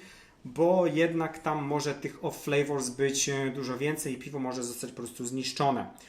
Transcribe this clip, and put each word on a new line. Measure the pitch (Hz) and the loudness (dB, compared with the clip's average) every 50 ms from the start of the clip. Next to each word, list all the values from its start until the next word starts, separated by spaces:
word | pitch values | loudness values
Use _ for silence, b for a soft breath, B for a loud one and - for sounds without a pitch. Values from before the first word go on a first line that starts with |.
| B B B B B B B B - | B B B B B B B B -14
bo | 127 - 147 165 175 185 185 175 | -6 2 4 6 6 6 6 6
jednak | 160 147 156 165 165 165 165 160 156 - - | 4 6 4 4 4 4 2 0 -2 -4 -4
tam | - 160 151 151 143 | -2 0 0 0 0
może | 143 147 147 143 147 139 | 0 0 0 0 0 -4
tych | 143 - 139 - - - | -4 -6 -8 -8 -4 -6
off | 147 - - | -6 -4 -4
flavors | - 143 143 143 143 143 143 135 127 123 | -2 2 2 2 2 2 0 -2 -2 -2
być, | 123 131 139 139 139 - - 143 | 0 2 2 2 2 2 0 0
e, | 139 139 139 131 | 0 0 0 -2
dużo | 123 143 127 123 127 120 | -2 -4 -4 -4 -2 -2
więcej | 143 151 151 151 - 147 127 | 0 -2 -2 -2 -2 -4 -6
i | 123 | -6
piwo | - - 143 139 | -8 -8 -6 -4
może | 131 127 127 127 120 | -4 -2 -2 -2 -4
zostać | 120 117 - 127 120 | -4 -6 -6 -8 -10
po | - | -8
prostu | - 120 117 - - 123 | -8 -10 -10 -8 -6 -6
zniszczone. | 120 131 131 127 - - - 147 139 127 113 95 - - B B | -4 -4 -2 -4 -2 0 2 4 4 4 2 0 -6 -10 B B